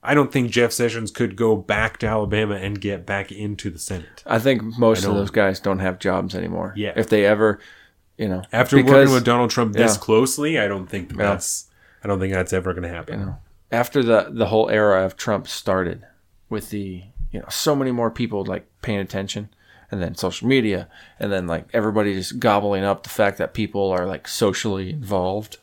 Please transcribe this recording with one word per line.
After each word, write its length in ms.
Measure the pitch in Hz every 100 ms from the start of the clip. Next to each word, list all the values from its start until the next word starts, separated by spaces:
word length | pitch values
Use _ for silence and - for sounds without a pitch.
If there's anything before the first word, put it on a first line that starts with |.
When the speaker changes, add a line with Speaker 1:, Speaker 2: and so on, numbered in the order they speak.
Speaker 1:
I 120 | -
don't 180 | 147 131
think 180 | 135 120
Jeff 200 | 120 117
Sessions 400 | - 120 113 113
could 240 | - 117 95
go 220 | 113 104
back 400 | 92 104 110 -
to 100 | 110
Alabama 480 | 110 101 104 107 101
and 240 | 95 101
get 260 | 101 98 85
back 260 | 98 98
into 380 | 98 104 101 107
the 80 | 85
Senate. 440 | - 95 82 - -
Speaker 2:
I 140 | 113
think 220 | 120 127 107 117
most 200 | 113 110
Speaker 1:
I 40 | 98
Speaker 2:
of 40 |
Speaker 1:
don't 20 | 101
Speaker 2:
those 140 | 101
guys 280 | - 98 95
don't 200 | 101 95
have 200 | 95 92
jobs 340 | 95 92 92
anymore. 400 | 92 87 87 92 101
Speaker 1:
Yeah. 160 | 104 -
Speaker 2:
If 140 | 110
they 160 | 110 101
ever, 340 | 107 110 101 - - _ _ _ _
you 100 | 107
know, 140 | 92 92
Speaker 1:
After 220 | 113 127 139
Speaker 2:
because 160 | 131 139 139
Speaker 1:
working 60 |
with 100 | 127 117
Donald 240 | 120 120
Trump 240 | - 113
this 220 | 107 117 101
Speaker 2:
Yeah. 40 |
Speaker 1:
closely, 580 | - 110 131 131 147 156
I 80 | 104
don't 200 | 98 92
think 240 | 101 87
Speaker 2:
Yeah. 60 | -
Speaker 1:
that's, 480 | 104 95 - - - _ _ _
I 40 | 104
don't 120 | 98
think 140 | 95
that's 200 | 95 92
ever 200 | 95 92
gonna 140 | 90 87
happen. 300 | 87 82 104
Speaker 2:
You 60 | 98
know, 120 | 92 - _ _
after 320 | 117 123 143
the, 240 | 117 110 92
the 160 | 117 110
whole 220 | 110 110
era 340 | 107 104 95 95
of 100 | -
Trump 300 | - 104 -
started 560 | - - 95 90 - - _ _ _ _
with 200 | 107 -
the, 340 | 104 98 92 95 - -
you 80 | 107
know, 80 | -
so 260 | - - 143
many 160 | 131
more 200 | 120 117
people, 320 | 113 117 104 95
like, 220 | 92 - _
paying 180 | - 101
attention 500 | 95 98 98 - 107 _ _ - _
and 100 | 101
then 140 | 85 90
social 320 | - - 117
media 400 | 135 110 95 - - - _
and 120 | 104
then, 140 | 98 90
like, 200 | 82 -
everybody 400 | 117 107 107 104
just 260 | 95 92 127
gobbling 440 | 117 101 101 98
up 200 | 98 98
the 60 | -
fact 280 | - 101 98
that 160 | 90
people 360 | - 104 101 98
are, 160 | 92 90
like, 220 | 73 -
socially 640 | - 107 92 113 95 92
involved 680 | 80 107 98 90 101 107 -